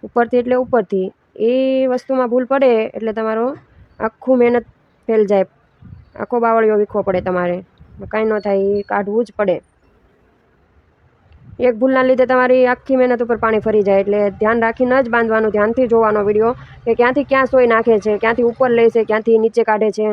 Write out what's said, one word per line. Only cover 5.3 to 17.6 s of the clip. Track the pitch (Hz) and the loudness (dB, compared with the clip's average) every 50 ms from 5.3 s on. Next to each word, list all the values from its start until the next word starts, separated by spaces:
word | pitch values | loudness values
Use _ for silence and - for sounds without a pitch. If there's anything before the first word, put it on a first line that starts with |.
જાય, | 208 196 190 - _ _ _ _ _ _ - - - - - _ _ - | 2 0 0 -2 _ _ _ _ _ _ -20 -20 -20 -20 -20 _ _ -14
આખો | - - - 240 233 | -10 -6 -4 -2 0
બાવળિયો | 226 226 226 220 214 214 208 | 0 0 2 2 2 2 0
વીખવો | 208 - - 208 190 | -2 -2 -2 -4 -4
પડે | 202 190 180 180 185 | -2 -4 -4 -4 -4
તમારે, | 180 180 180 175 175 185 185 _ _ _ - _ - - 196 - | -4 -2 -2 -4 -6 -6 -10 _ _ _ -20 _ -20 -20 -16 -8
કાંઈ | - 214 220 220 | -6 -4 -2 -2
ન | 214 208 - | -2 -2 -2
થાય, | 208 196 196 196 196 202 202 | -2 -2 0 0 0 -2 -2
એ | 202 - | -4 -4
કાઢવું | 202 202 202 202 208 226 240 - | -4 -4 -4 -2 -2 -4 -4 -4
જ | - - | -4 -4
પડે. | 208 190 175 143 _ _ _ _ _ _ _ _ _ _ _ _ _ _ _ _ _ _ _ _ _ _ _ _ _ _ _ _ _ _ _ _ _ _ - - - - - - 247 254 | -2 -2 -2 -4 _ _ _ _ _ _ _ _ _ _ _ _ _ _ _ _ _ _ _ _ _ _ _ _ _ _ _ _ _ _ _ _ _ _ -20 -20 -20 -20 -10 -2 -2 -2
એક | 233 208 | 0 0
ભૂલના | 247 262 262 262 254 254 | 0 0 2 2 2 2
લીધે | 262 247 254 | 2 2 2
તમારી | 247 254 254 254 254 254 254 254 | 2 2 2 2 2 4 2 4
આખી | 247 247 247 _ - 269 254 | 2 0 -4 _ -2 0 0
મહેનત | 247 247 247 226 240 | 2 0 0 -2 -2
ઉપર | 226 240 214 | -4 -2 -2
પાણી | - 226 220 214 214 | 0 0 0 0 0
ફરી | 220 214 214 202 196 | 0 0 0 2 2
જાય, | 196 196 196 | 2 2 2
એટલે | 202 202 208 208 202 196 190 | 0 0 0 0 -2 -2 -2
ધ્યાન | 214 214 233 233 226 | -2 0 0 0 0
રાખીને | 226 226 - 254 247 247 269 269 | -2 0 -2 -2 0 2 0 0
જ | 233 226 | 0 0
બાંધવાનું, | 233 233 226 220 220 220 220 202 | 0 0 2 0 0 0 0 0
ધ્યાનથી | 214 208 220 233 262 262 226 | 0 0 0 0 0 0 2
જોવાનો | 233 226 226 214 214 208 202 202 | 2 2 2 2 0 0 0 2
વીડિયો | 208 214 220 233 254 - - - - - - | 2 2 2 0 -2 -4 -12 -20 -20 -10 -4
કે | 233 233 226 | -4 0 2
ક્યાંથી | 240 240 262 294 269 - | 2 2 2 0 -2 0
ક્યાં | 269 262 269 254 | 0 0 0 2
સોય | - 262 | 2 2